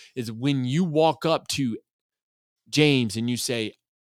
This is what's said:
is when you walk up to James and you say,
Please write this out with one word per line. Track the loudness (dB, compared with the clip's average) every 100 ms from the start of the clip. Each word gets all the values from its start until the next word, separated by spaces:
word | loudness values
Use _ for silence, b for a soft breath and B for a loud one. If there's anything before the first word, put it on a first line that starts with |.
| B
is | -10 -8
when | -4 -2 0
you | 0 0
walk | 2 2 2 2
up | -2 -2 -2
to | -4 -4 -4 _ _ _ _ _ _ _ _ -4
James | 2 4 4 0
and | -2 -4
you | -4
say, | -4 -4 -6 -10 _ _ _